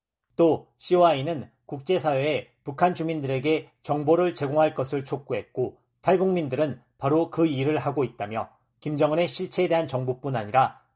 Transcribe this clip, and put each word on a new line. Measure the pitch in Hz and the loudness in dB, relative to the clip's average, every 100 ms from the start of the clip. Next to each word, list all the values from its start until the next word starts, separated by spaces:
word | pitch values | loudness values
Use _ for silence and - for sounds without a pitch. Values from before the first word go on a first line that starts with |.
| _ _ _ - | _ _ _ 2
또 | 165 135 - _ | 4 2 -4 _
씨오아이는 | - 180 170 139 143 151 98 _ - | 0 4 6 4 -2 -6 -10 _ -14
국제사회에 | 143 139 180 151 135 147 123 - _ | -8 -2 0 0 0 0 -2 -6 _
북한 | - 135 180 175 | -10 0 0 0
주민들에게 | 160 156 135 131 147 156 - _ | -4 -4 -4 -2 0 0 -2 _
정보를 | - 147 147 170 180 | -4 -2 2 2 2
제공할 | 170 139 151 156 | -2 -2 2 2
것을 | 147 131 139 | 0 -4 -6
촉구했고 | 135 135 - 110 - 131 113 - _ _ | -6 -8 -6 -8 -6 -6 -6 -6 _ _
탈북민들은 | 165 180 190 180 143 131 151 107 _ - | 0 2 2 0 -2 -2 -2 -4 _ -6
바로 | 139 160 165 | 0 0 0
그 | 160 165 | 0 0
일을 | 135 143 151 | 2 0 0
하고 | 139 139 123 | -2 -2 -4
있다며 | - 104 110 95 _ _ _ | -4 -8 -6 -8 _ _ _
김정은의 | 151 147 151 160 165 | -6 0 2 2 0
실체에 | - 180 - 175 | -2 -4 0 2
대한 | 165 160 | 2 0
정보뿐 | 127 127 127 139 120 | -2 -2 -4 -4 -4
아니라 | 104 127 120 - _ | 0 2 2 -2 _